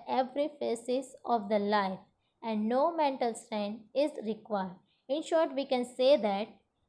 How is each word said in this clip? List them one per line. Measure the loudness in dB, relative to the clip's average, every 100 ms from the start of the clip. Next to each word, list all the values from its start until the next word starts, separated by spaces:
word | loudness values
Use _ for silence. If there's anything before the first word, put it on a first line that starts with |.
| -2
every | 0 0 -2 -4 -2
phases | -4 -4 -2 -4 -4 -8 -2
of | -2 0
the | 0
life, | 2 2 0 -4 -12 _ _ _
and | -4 -2 0
no | 2 2 2
mental | 0 2 -2 -2
strength | -6 -6 -4 -6 -6
is | 0 0 -2
required. | -6 -8 -4 -4 -4 -8 _ _ -4
In | -4
short, | 2 2 2
we | 0 -2
can | 0 -2
say | 2 4 6
that | 4 -2 -4 -12 _ _